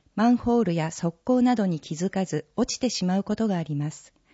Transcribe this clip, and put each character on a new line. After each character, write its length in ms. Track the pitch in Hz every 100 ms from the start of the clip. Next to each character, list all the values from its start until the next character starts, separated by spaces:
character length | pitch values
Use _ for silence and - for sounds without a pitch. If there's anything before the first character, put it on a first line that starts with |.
| _
マ 160 | - 233
ン 60 | 240
ホ 240 | 240 240
ー 40 |
ル 100 | 190
や 160 | 170 160
側 240 | - 170 - -
溝 140 | 254
な 140 | 247
ど 100 | 226
に 160 | 190 160
気 140 | -
づ 160 | 156 190
か 160 | 190 185
ず 200 | 151 -
落 200 | - 254
ち 40 | -
て 120 | 247
し 160 | - 180
ま 120 | 190
う 60 |
こ 100 | -
と 140 | 214 220
が 80 | 175
あ 60 |
り 120 | 156
ま 160 | 143 147
す。 220 | - - _ _